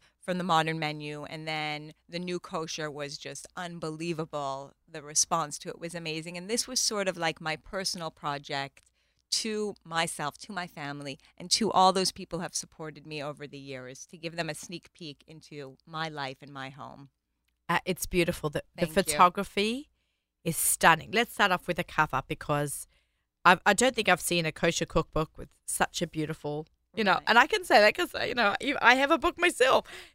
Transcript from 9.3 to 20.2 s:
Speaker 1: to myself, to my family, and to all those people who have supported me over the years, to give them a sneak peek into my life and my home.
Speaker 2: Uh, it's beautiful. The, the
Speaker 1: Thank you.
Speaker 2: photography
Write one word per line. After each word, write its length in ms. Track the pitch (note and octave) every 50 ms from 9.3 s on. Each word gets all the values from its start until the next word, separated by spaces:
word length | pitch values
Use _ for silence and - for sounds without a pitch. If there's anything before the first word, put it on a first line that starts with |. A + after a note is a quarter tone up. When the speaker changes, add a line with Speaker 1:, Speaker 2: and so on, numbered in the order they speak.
Speaker 1:
to 440 | - - - A3 G#3+ G#3+ G#3+ G#3 F#3+ - -
myself, 540 | E3 E3 E3 E3+ E3+ - - D3+ C#3+ - -
to 140 | - -
my 160 | G3+ F3+ F3+ F3
family, 500 | - E3 D3 C#3+ C#3+ C#3+ C#3+ C#3+ C3+ - _ _ _ -
and 120 | F3+ F3+
to 200 | - - A3+ F#3
all 200 | - F3+ F#3 F#3+ F#3
those 180 | F#3+ F#3 -
people 280 | - - F#3 - - E3
who 40 | E3+
have 120 | D3 -
supported 500 | - - - _ - D#3+ D#3 D3+ D3+ D3
me 160 | D#3 D#3 D3+ C#3
over 240 | D3+ D3 C3 D3 C#3
the 100 | C#3+ C#3
years, 480 | C3+ C#3 C3+ B2+ B2+ B2+ C3+ - - -
to 100 | - E3
give 180 | D#3+ E3 E3
them 140 | E3+ E3 D#3+
a 60 | D3+
sneak 360 | - - - F3 E3 - - _
peek 300 | - F3 D3+ C#3 _ _ -
into 500 | D#3+ D#3 - - D#3 C#3+ C#3 C3+ C3 _ _
my 220 | E3 E3 D#3 D#3+ D#3+
life 280 | D3+ D3 C#3+ C3 C3 -
and 100 | C#3+ C3+
my 180 | C#3+ C3+ C3 C3+
home. 400 | C3+ C#3+ A#2+ B2 D3 D3 C#3 C#3 _ _ _ _ _ _ _ _ _ _ _ -
Speaker 2:
Uh, 100 | E3+ F3 -
it's 200 | - F3+ - -
beautiful. 440 | - - F3 E3+ F3+ - - - D3+
The, 140 | - - - _ _
the 100 | - F3
Speaker 1:
Thank 40 | D#3+
you. 140 | D#3+ G3 F#3
Speaker 2:
photography 840 | - D3 D3+ F#3 F3+ F3 G3+ G3 - - G3+ G3+ A3 A#3 C4+ D4 _ _ _ _ _ _ _